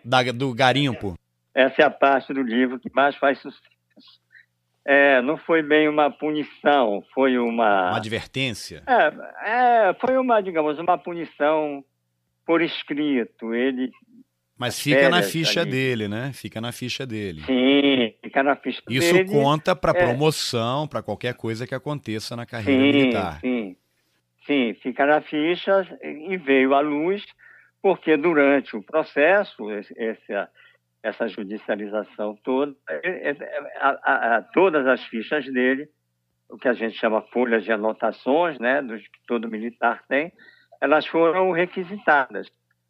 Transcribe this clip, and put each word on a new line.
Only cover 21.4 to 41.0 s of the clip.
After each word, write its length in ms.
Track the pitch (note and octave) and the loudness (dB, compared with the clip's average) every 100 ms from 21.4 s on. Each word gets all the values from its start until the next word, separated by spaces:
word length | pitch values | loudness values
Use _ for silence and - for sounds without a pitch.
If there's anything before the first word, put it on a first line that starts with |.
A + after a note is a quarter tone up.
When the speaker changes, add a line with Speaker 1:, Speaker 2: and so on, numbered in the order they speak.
| A2+ A2+ B2 | -8 -6 -8
Speaker 1:
que 80 | |
aconteça 600 | C3 D3+ D3 - A2 - A#2+ | -8 -6 -8 -6 -8 -8 -10
na 100 | A#2 | -10
carreira 340 | A#2 A2 C3 | -6 0 4
Speaker 2:
Sim, 120 | C#3 | 4
Speaker 1:
militar. 480 | C#3+ C3 A2 F2 D#2+ | 4 2 0 -4 -6
Speaker 2:
sim. 360 | B2+ B2 G2+ F2+ _ _ _ _ _ _ - | -4 -4 -6 -14 _ _ _ _ _ _ -4
Sim, 300 | C#3+ A#2+ G2 | -2 -2 -4
fica 240 | C3 A#2+ C#3+ | -8 -2 2
na 120 | D3+ | 2
ficha 760 | - D#3 D#3 F3 - G3 F#3 - | 0 -4 -2 -2 0 0 -2 -10
e 340 | D3+ D3 D#3+ F#3 | -14 -12 -8 -6
veio 380 | C3+ C3+ C3 C#3 | 2 2 4 2
à 40 | |
luz, 460 | D3+ D3 E3 G3+ - _ - - _ _ | 2 0 -2 -4 -8 _ -20 -20 _ _
porque 340 | G3 E3+ - D3+ | 0 0 2 2
durante 600 | E3 D3+ C#3 C#3 - A2 | 4 4 4 4 0 -10
o 80 | |
processo, 880 | - D#3 D3+ D3 D3+ G3+ F#3+ - G#2+ | -4 -2 -2 2 4 4 0 -8 -8
esse, 280 | G#2 G2 - | -8 -10 -8
essa, 500 | A2+ G#2+ - G2+ F2+ _ _ _ _ _ | -8 -8 -8 -6 -6 _ _ _ _ _
essa 260 | A2 G2+ A#2 | -8 -4 -6
judicialização 1120 | F#2+ G2 G#2 - G#2 G#2 G#2+ G2+ - G#2+ G#2 | -6 -10 -8 -6 -6 -4 -6 -6 -8 -8 -6
toda, 320 | - C3 C#3+ C3+ - | -4 -2 -2 -8 -12
é, 420 | D3+ F3 F#3 D3 | -8 -6 -6 -6
é, 80 | C#3+ C#3 D3 C#3+ - | -8 -10 -10 -10 -2
a, 100 | C#3 | -2
a, 480 | C3+ C#3+ C3 A#2+ A2+ | 0 0 0 2 0
a, 40 | |
todas 440 | - - F#3+ D3+ C3 | 0 2 2 4 2
as 180 | B2 - | 0 -2
fichas 400 | A2+ G#2+ D3+ C3+ | -10 -4 -4 -2
dele, 380 | B2+ B2+ C3+ D3+ _ _ _ _ _ _ | 0 0 0 -4 _ _ _ _ _ _
o 100 | A2+ | -6
que 100 | C3 | -2
a 60 | |
gente 220 | G#2+ A2+ - | -2 -4 -4
chama 280 | A2+ G#2+ - | -2 -2 -2
folhas 320 | A#2 B2 A2+ | -2 0 0
de 80 | G2 | 0
anotações, 880 | A2 A2 G#2+ A2+ - B2 D3 F3 C3 | -2 -2 -2 -4 -4 0 0 0 -2
né, 240 | A#2 C#3 | -2 -2
dos 180 | C3 A2 | -2 -10
que 180 | - _ - | -14 _ -6
todo 220 | A#2+ A2+ | -6 -4
militar 540 | A2 A#2 A#2 A#2 A2+ - | -6 -8 -2 -2 -2 -4
tem, 240 | C3 E3+ - - _ _ - | -4 -4 -10 -20 _ _ -6
elas 280 | D3 D3+ | 0 0